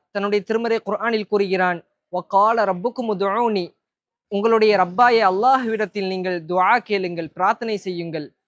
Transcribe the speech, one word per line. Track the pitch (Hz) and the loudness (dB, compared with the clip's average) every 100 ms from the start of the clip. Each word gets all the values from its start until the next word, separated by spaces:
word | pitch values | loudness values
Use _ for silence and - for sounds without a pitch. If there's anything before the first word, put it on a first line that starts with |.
| _ | _
தன்னுடைய | 202 202 208 | -6 -2 -2
திருமறை | 190 226 233 226 196 | -2 -4 -2 -4 -4
குர்ஆனில் | - 220 226 196 | -4 -2 -4 -2
கூறுகிறான், | 208 196 185 180 170 - _ _ | -2 0 0 0 -2 -10 _ _
"வகால | 180 - 196 214 226 | -2 2 2 4 2
ரப்புக்கும் | 196 180 226 254 233 | 0 -2 -4 -4 -4
உதுஊனி." | 196 196 214 233 208 175 _ _ _ _ _ _ | -2 0 0 0 0 -4 _ _ _ _ _ _
உங்களுடைய | 202 220 226 220 202 | -2 2 4 4 4
ரப்பாய | 180 185 240 226 196 | 2 2 4 4 4
அல்லாஹ்விடத்தில் | 190 247 262 233 220 202 208 190 | 2 2 2 0 -4 -4 -4 -4
நீங்கள் | 190 185 175 | -4 -4 -6
துஆ | 160 180 185 240 | -2 0 2 2
கேளுங்கள், | - 202 185 170 160 | 0 -4 -4 -6 -8
பிரார்த்தனை | - 190 226 226 208 | -2 -2 -2 -4 -6
செய்யுங்கள், | 190 175 170 160 143 _ | -6 -8 -8 -8 -10 _